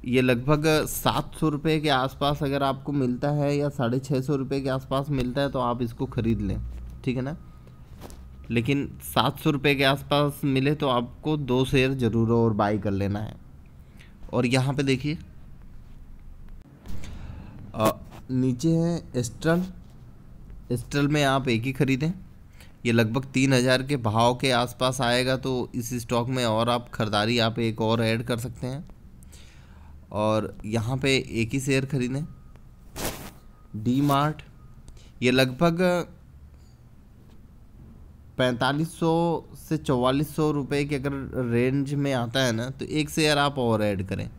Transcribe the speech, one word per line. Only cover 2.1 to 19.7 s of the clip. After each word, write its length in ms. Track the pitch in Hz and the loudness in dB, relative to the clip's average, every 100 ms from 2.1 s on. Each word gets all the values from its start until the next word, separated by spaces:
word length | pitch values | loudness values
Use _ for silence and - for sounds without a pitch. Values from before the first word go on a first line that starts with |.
| - 147 147 | 0 -2 0
अगर 200 | 156 139 | 0 0
आपको 300 | 139 135 135 | 0 -2 -2
मिलता 380 | 143 127 123 143 | 0 0 0 0
है 240 | 147 143 143 | 0 0 0
या 120 | 143 | -2
साढ़े 300 | 143 120 127 | 0 0 0
छः 220 | 131 139 | 0 -2
सौ 160 | 131 143 | 0 -2
रुपये 240 | 127 139 | 0 -2
के 80 | 135 | -2
आसपास 420 | 131 131 135 139 | -4 -2 -4 -2
मिलता 300 | 139 123 131 | -2 0 0
है 100 | 139 | 0
तो 80 | 131 | 0
आप 220 | 120 123 | -2 0
इसको 240 | 120 - 131 | -4 -4 -4
ख़रीद 340 | - 113 107 | 0 0 0
लें, 200 | 101 107 - - - - | 0 -4 -6 -10 -12 -6
ठीक 120 | - 127 | -4 -2
है 60 | |
ना। 140 | 131 160 - - - - - - - - - - - | -4 -8 -12 -20 -20 -20 -20 -18 -16 -16 -16 -18 -2
लेकिन 360 | 117 117 139 135 - | 0 2 0 0 -8
सात 340 | - - 120 143 | -2 2 2 2
सौ 120 | 160 | 0
रुपये 240 | 147 147 | 2 2
के 100 | 135 | 4
आसपास 560 | 135 143 - 143 147 143 | 4 2 0 2 2 0
मिले 300 | 147 135 135 | 0 2 2
तो 140 | 147 143 | 2 2
आपको 480 | 123 120 - 147 156 | 2 0 -6 -2 -2
दो 280 | 135 127 | 2 2
शेयर 300 | 131 135 131 | 4 4 4
ज़रूर 360 | 135 117 113 113 | 2 2 2 4
और 200 | 117 113 | 4 4
बाय 260 | 104 104 107 | 4 2 2
कर 120 | 104 | 0
लेना 300 | 98 98 101 | 0 0 -2
है। 140 | 107 - - - - - - - - - - | -6 -10 -18 -20 -20 -20 -20 -20 -20 -16 -4
और 140 | 120 123 | 0 2
यहाँ 280 | 131 131 | 2 2
पे 80 | 139 | 0
देखिए, 360 | 139 127 139 160 - - - - - - - - - - - - - - - - - - - - - - - - - | 0 0 -2 -6 -10 -16 -18 -16 -16 -16 -16 -18 -16 -16 -16 -16 -16 -16 -18 -20 -6 -4 -4 -10 -12 -12 -14 -16 -14
अ, 160 | - 110 - - - - | 0 0 0 -12 -18 -4
नीचे 400 | 127 131 123 160 | 0 0 2 2
है 260 | 165 170 170 - 127 | 2 2 -2 -4 -4
एस्ट्रल, 460 | 120 - 156 170 185 | -4 -2 2 2 0